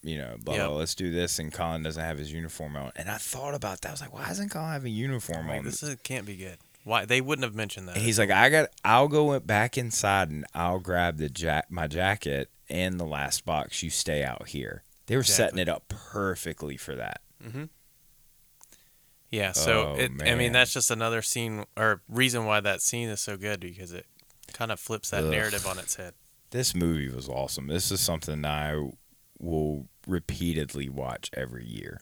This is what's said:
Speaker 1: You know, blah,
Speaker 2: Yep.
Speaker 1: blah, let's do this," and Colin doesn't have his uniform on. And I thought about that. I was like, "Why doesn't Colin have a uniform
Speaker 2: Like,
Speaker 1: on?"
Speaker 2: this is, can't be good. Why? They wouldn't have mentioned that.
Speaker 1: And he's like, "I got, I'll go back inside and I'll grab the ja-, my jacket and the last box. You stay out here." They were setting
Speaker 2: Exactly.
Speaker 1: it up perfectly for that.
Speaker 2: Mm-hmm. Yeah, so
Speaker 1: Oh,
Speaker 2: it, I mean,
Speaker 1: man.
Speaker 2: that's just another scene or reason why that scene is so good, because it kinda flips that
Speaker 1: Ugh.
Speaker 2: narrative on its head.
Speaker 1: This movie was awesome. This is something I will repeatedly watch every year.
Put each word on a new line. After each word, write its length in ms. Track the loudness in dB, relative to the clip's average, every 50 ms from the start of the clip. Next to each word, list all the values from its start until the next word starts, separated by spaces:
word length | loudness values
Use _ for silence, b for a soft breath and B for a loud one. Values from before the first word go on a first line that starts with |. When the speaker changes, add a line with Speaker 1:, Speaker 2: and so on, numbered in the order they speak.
| -6
Speaker 1:
You 140 | -4 -4 -4
know, 180 | -6 -8 -10 -8
blah, 140 | -6 -4 -2
Speaker 2:
Yep. 120 | 0 0 0
Speaker 1:
blah, 80 | 0
let's 180 | -2 -2 -2 -2
do 160 | -2 -2 -2
this," 300 | 0 0 0 0 -2 -4
and 120 | -4 -6 -4
Colin 300 | -2 -2 -2 -2 -2 -4
doesn't 200 | -4 -4 -4 -4
have 140 | -4 -4
his 160 | -6 -6 -6 -6
uniform 440 | -6 -6 -8 -8 -8 -10 -8 -6
on. 160 | -8 -8 -8 -10
And 160 | -10 -8 -8
I 80 | -8 -8
thought 360 | -6 -8 -6 -6 -6 -6 -4
about 240 | -4 -4 -6 -6 -6
that. 80 | -8 -10
I 20 |
was 100 | -10 -10
like, 140 | -12 -12 -12
"Why 140 | -10 -8 -6
doesn't 220 | -4 -4 -6 -6
Colin 200 | -4 -6 -4 -4
have 140 | -4 -4 -4
a 40 | -4
uniform 600 | -4 -2 -2 -2 -2 -4 -4 -6 -6 -4 -4 -4
Speaker 2:
Like, 100 | -4 -4
Speaker 1:
on?" 60 | -4
Speaker 2:
this 180 | -6 -6 -6 -6
is, 140 | -8 -8 -8 _
can't 200 | -8 -6 -6 -6
be 100 | -8 -12
good. 220 | -10 -12 -12 -14 -16 _ _ _ -18 -4
Why? 220 | 0 0 0 2
They 160 | 4 2 2
wouldn't 240 | 4 2 0 0 0
have 100 | -4 -2
mentioned 340 | -4 -4 -4 -6 -10 -10 -6
that. 80 | -4
Speaker 1:
And 80 | 0 0
he's 120 | 2 4 4
like, 120 | 6 6
"I 180 | 8 8 8 10
got, 220 | 10 8 4 4 -2 -2 _
I'll 200 | 6 8 8 8 8
go 300 | 6 4 6 6 4 2
back 380 | 2 2 4 4 4 4 2
inside 540 | -2 -2 0 -2 2 4 6 6 6 4 2
and 160 | 0 -6 -8 -6 -4
I'll 240 | 0 0 2 2 0
grab 380 | 0 0 2 4 4 2 2 0
the 120 | -4 -4 -4
ja-, 240 | -2 0 2 2 2 0 -2
my 180 | -4 -4 -4
jacket 640 | -2 0 2 2 2 2 2 0 -2 -2 -2 -2 -4 _ _ _ -6
and 280 | -2 0 0 0 0 -2
the 60 | -4
last 400 | -4 -2 -4 -2 -2 -2 -4 -2
box. 380 | -2 -2 -2 -2 -2 -6 -6 -4
You 80 | -2
stay 340 | -2 -2 0 0 0 0 0
out 240 | -2 -4 -8 -10 -10
here." 340 | -8 -8 -8 -8 -10 -12 -14 _ _ _ _
They 120 | 0 2
were 60 | 4 4
setting 360 | 6 6 6 4 4 4 2
Speaker 2:
Exactly. 40 | 0
Speaker 1:
it 60 | 2
up 200 | 0 -4 -4 _
perfectly 880 | -12 -12 -10 -8 -4 -2 0 0 0 -2 -4 -6 -6 -6 -6 -8 -6 -8
for 160 | -8 -8 -6
that. 260 | -6 -6 -6 -8 -10 _ _ _ _ -16
Speaker 2:
Mm-hmm. 200 | -10 -8 -8 -10 -10 _ _ _ _ _ _ _ _ _ _ _ -20 _ _ _ _ _ _ -20 _ b b b b b b b b b b b _
Yeah, 220 | -2 0 0 2 2
so 380 | 2 4 6 6 4 4 2
Speaker 1:
Oh, 100 | 2 0
Speaker 2:
it, 100 | 0 0 0 0 2
I 80 | 2
mean, 80 | 4 4
Speaker 1:
man. 140 | 2 4 6
Speaker 2:
that's 200 | 6 4 4 4
just 180 | 0 2 2
another 300 | 2 2 2 0 0 0 0
scene 420 | 0 -2 0 -2 -2 -2 -4 -6 _ _
or 260 | 2 2 2 2 2 _ -4
reason 380 | 2 4 4 4 4 2 2
why 120 | 2 2 2
that 200 | 4 2 0 2 0
scene 260 | 0 0 0 -4 -4
is 100 | -4 -4
so 160 | -6 -6 -6
good, 240 | -6 -4 -4 -4 -4
because 320 | -6 -12 -12 -12 -14 -12 -12
it 140 | -14 -14 _ _ _ -20 _ _ _ -20 -20 -8
kinda 220 | -6 -4 -4 -4
flips 340 | -6 -4 -6 -6 -4 -4 -2
that 120 | -2 0 2
Speaker 1:
Ugh. 60 | 2
Speaker 2:
narrative 360 | 2 2 2 2 0 -2 -2
on 120 | -2 -4 -4
its 180 | -4 -6 -6
head. 180 | -6 -8 -14 -14 _ _ _ _ _ _ _
Speaker 1:
This 240 | -4 0 0 0 2
movie 340 | 2 2 4 2 2 0 -4
was 180 | -6 -6 -8 -6
awesome. 400 | -4 -4 -4 -4 -4 -8 -4 -2
This 240 | -2 0 0 0 0
is 80 | 2
something 440 | 2 0 0 -2 -2 -4 -4 -2 -2
I 460 | -2 0 0 0 0 0 -2 -2 -4 -6 -12 _ _ _ _ _ _ _ -10
will 480 | -6 -2 0 2 2 2 0 -2 -6 -12 _ _ -4
repeatedly 840 | -2 -2 -2 0 -4 -4 -2 0 0 0 0 -2 -4 -4 -6 -6 -6
watch 420 | -4 -4 -4 -4 -6 -6 -8 -8 -6
every 300 | -6 -6 -6 -6 -10 -10
year. 340 | -10 -10 -10 -10 -12 -12 -14